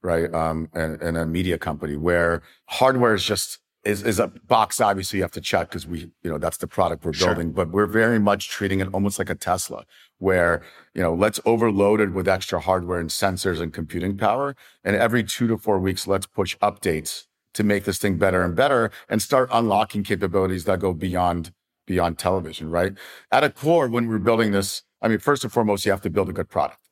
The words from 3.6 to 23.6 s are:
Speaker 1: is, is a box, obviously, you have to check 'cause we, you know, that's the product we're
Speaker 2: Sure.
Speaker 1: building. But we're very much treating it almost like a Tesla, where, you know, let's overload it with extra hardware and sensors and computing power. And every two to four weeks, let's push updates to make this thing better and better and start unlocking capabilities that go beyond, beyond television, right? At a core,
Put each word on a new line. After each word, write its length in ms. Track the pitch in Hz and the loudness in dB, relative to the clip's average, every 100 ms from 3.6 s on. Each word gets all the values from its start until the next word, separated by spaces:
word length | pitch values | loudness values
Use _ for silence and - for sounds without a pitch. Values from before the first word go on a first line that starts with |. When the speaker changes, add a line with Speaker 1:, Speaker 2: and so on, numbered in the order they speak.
| _ _ | _ _
Speaker 1:
is, 180 | 104 98 | -4 -2
is 180 | 113 98 | 0 0
a 80 | 95 | -2
box, 520 | - - 117 107 - | -4 2 2 2 2
obviously, 360 | 107 98 92 98 | 2 2 -2 -4
you 60 | |
have 100 | 87 | -4
to 80 | - | -4
check 300 | - 92 85 | -2 -2 -2
'cause 160 | 90 78 | -8 -8
we, 240 | 85 - _ | -10 -12 _
you 80 | 87 | -6
know, 80 | 76 | -4
that's 200 | 80 - | -4 -4
the 80 | - | -6
product 380 | - 87 82 | -2 -2 -2
we're 80 | 85 | -6
Speaker 2:
Sure. 160 | 73 90 | 0 0
Speaker 1:
building. 240 | 92 85 | 0 -2
But 180 | 73 82 | -2 -2
we're 160 | 98 101 | 0 0
very 320 | 110 113 113 | 2 2 4
much 300 | 104 101 - | 2 2 -2
treating 320 | - 98 95 | -4 -2 -2
it 80 | 95 | -2
almost 260 | 98 101 - | -2 -2 -2
like 120 | 95 | -4
a 40 | |
Tesla, 500 | - - 95 - - - - _ _ | -4 -2 -2 -4 -10 -14 -20 _ _
where, 440 | 95 92 85 82 - - _ | 2 4 4 2 -4 -20 _
you 100 | - | -2
know, 120 | 85 | -2
let's 260 | 85 107 - | 2 0 2
overload 560 | - 117 113 98 101 107 | 2 2 2 4 4 4
it 120 | 101 | 2
with 160 | 95 95 | 0 0
extra 320 | 92 - 87 | 0 -2 -4
hardware 400 | 92 92 87 87 | 0 0 0 -4
and 100 | 80 | -4
sensors 500 | - 98 92 98 82 | -2 -2 0 -2 -2
and 120 | 82 | -4
computing 440 | - 80 87 92 101 | -6 -8 -4 -4 0
power. 380 | 104 123 143 139 - _ | 0 0 -4 -8 -20 _
And 100 | 98 | -2
every 300 | 101 117 120 | 2 2 2
two 240 | 98 - 117 | -2 -2 0
to 80 | 110 | 0
four 220 | 110 95 | 0 0
weeks, 280 | 95 92 - | 0 -2 -2
let's 200 | 95 - | -2 -2
push 300 | - 92 - | -4 -4 0
updates 640 | 104 101 95 78 78 - - _ _ | -2 0 -2 -2 -4 -12 -16 _ _
to 100 | - | -2
make 200 | 104 101 | 0 0
this 140 | 98 92 | -2 -2
thing 200 | 104 87 | -2 2
better 240 | 98 92 | 2 2
and 120 | 90 | 0
better 360 | 85 139 127 110 - - | 2 2 2 0 -4 -6
and 140 | 110 | -4
start 260 | - 131 123 | 2 2 2
unlocking 520 | 117 113 98 110 104 | 2 2 2 0 -4
capabilities 600 | 95 92 92 95 95 92 | -4 -2 0 0 0 0
that 140 | 82 92 | -2 0
go 140 | 95 | 0
beyond, 600 | 80 90 90 90 87 82 - _ _ - | -2 -2 0 0 0 -6 -14 _ _ -4
beyond 320 | 90 85 76 | 0 0 0
television, 520 | 90 95 78 78 80 | 0 -2 -4 -10 -4
right? 240 | 85 95 98 - - _ | 0 -2 -4 -16 -20 _
At 120 | 131 | 2
a 60 | 147 | 2
core, 380 | - | 0